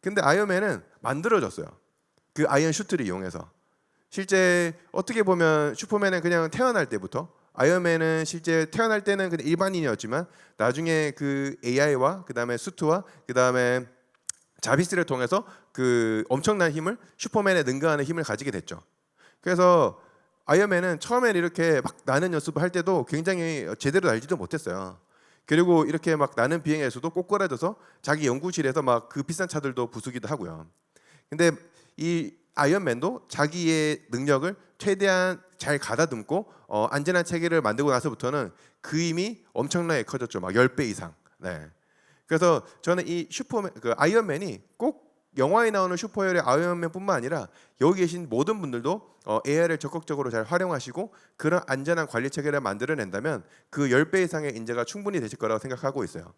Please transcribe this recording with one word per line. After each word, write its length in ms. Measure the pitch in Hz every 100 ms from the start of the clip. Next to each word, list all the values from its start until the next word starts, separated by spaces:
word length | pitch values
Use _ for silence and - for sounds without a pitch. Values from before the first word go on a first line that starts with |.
근데 220 | - 202
아이언맨은 600 | 139 170 208 185 208 117 - _
만들어졌어요. 640 | 123 135 190 220 110 80 78 85 _ _ _ _ _
그 100 | - 151
아이언 240 | 143 160
슈트를 320 | 160 202 180
이용해서. 460 | 110 90 92 82 82 _ _ _ _ _ _
실제 680 | - 190 190 185 175 170 160 _
어떻게 320 | - 190 226
보면 500 | 196 180 165 156 147
슈퍼맨은 460 | 113 208 208 202 185
그냥 300 | 170 170 165
태어날 360 | 196 254 226 147
때부터, 420 | 107 95 120 170 _ _
아이언맨은 680 | - 135 180 175 165 160 160
실제 420 | 160 170 160 165 160
태어날 360 | 208 226 214
때는 280 | 202 196 190
그냥 160 | 165 143
일반인이었지만 800 | 165 190 185 151 107 110 131 175 _ - _
나중에 560 | 110 131 165 160 151 -
그 400 | 143 139 139 -
에이아이와 600 | 123 127 147 139 131 190 180
그다음에 300 | 123 120 120
수트와 460 | - - 156 175 196 - -
그다음에 600 | 131 127 127 123 123 123 _ _ _ _ - _ _
자비스를 440 | 107 135 175 185
통해서 400 | 170 127 120 190 202 - _
그 500 | - 127 120 113 110 -
엄청난 420 | 131 175 208 170
힘을, 260 | 151 165 233 - _
슈퍼맨에 480 | - 220 196 185
능가하는 400 | 127 135 160 147
힘을 180 | 139 165
가지게 280 | 151 110 139
됐죠. 300 | 101 - 85 _ _ _ _ _ _
그래서 600 | - 180 180 175 120 - - _ _ _
아이언맨은 560 | - 156 208 180 180 165
처음에는 380 | - 240 247 190
이렇게 420 | 170 170 165 151
막 160 | 123 -
나는 280 | - 135 180
연습을 300 | 165 143 147
할 80 | 175
때도 340 | 180 170 185
굉장히 640 | 123 151 160 185 165 151 85 110
제대로 300 | 139 170 180
날지도 280 | 113 135 175
못했어요. 640 | 90 156 - 92 95 92 _ _ _ _ -
그리고 380 | 151 175 170
이렇게 320 | 147 156 - 156
막 160 | 139 -
나는 260 | 120 165
비행에서도 460 | 147 151 139 123 165
꼬꾸라져서 680 | 170 175 202 190 127 165 220 - _
자기 240 | - 151 143
연구실에서 560 | 127 170 180 135 131
막 260 | 135 120 -
그 140 | -
비싼 260 | 139 165 185
차들도 420 | 156 139 127 120
부수기도 380 | 117 107 123 107
하고요. 380 | 147 90 80 80 _ _ _ _ _ _
근데 220 | 156 170 151 - _ _ -
이 380 | 165 170 131 - _ -
아이언맨도 720 | 143 185 135 117 160 247 _
자기의 800 | - 151 170 165 160 151 151 _
능력을 440 | 117 139 139 160 202 _ _
최대한 640 | 208 190 196 185 185 175 _ _
잘 200 | - 143
가다듬고, 760 | - - 160 123 104 165 214 - _
어, 180 | 107 110
안전한 340 | 143 147 180
체계를 360 | 175 175 170 165
만들고 280 | 120 107 147
나서부터는 600 | 127 143 110 127 143 107 - _ _
그 180 | - 156
힘이 460 | 170 165 196 226 _
엄청나게 500 | - 135 180 170 151
커졌죠. 380 | 110 135 120 101
막 160 | 90 101
열 180 | 127
배 100 | -
이상. 300 | 123 98 85 - _ _
네. 320 | 92 85 76 _ _ _ _ _ _
그래서 400 | 160 175 151 - -
저는 240 | - 180 -
이 220 | 170 160
슈퍼맨, 440 | - 262 240 196 -
그 140 | 117 113
아이언맨이 640 | 151 220 214 147 196 107 _ _
꼭 300 | 240 302 _ _ _ 135
영화에 320 | 131 202 233
나오는 260 | 208 185 180
슈퍼히어로의 460 | 220 214 190 175
아이언맨뿐만 720 | 127 135 175 175 170 175 196 165
아니라 320 | 123 156 95 _ _ _
여기 200 | 139 190
계신 280 | 175 180 165
모든 320 | 113 156 220
분들도, 560 | 160 120 123 202 - _ -
어, 140 | 107
에이아이를 340 | 135 147 170 156
적극적으로 520 | 143 170 - 147 131
잘 140 | 113
활용하시고 680 | 110 175 185 147 123 127 214 - _ _
그런 240 | 156 175 -
안전한 400 | 131 139 170 156
관리 240 | 117 131
체계를 300 | - 147 143
만들어낸다면 840 | 117 101 127 156 101 95 135 131 - _ _
그 200 | 143 139
열 200 | 123 160
배 120 | 190
이상의 340 | 180 160 147 113
인재가 280 | 113 120
충분히 360 | 120 208 202 190
되실 180 | 113 -
거라고 200 | 110 110
생각하고 460 | 135 127 139 139
있어요. 280 | 98 85 87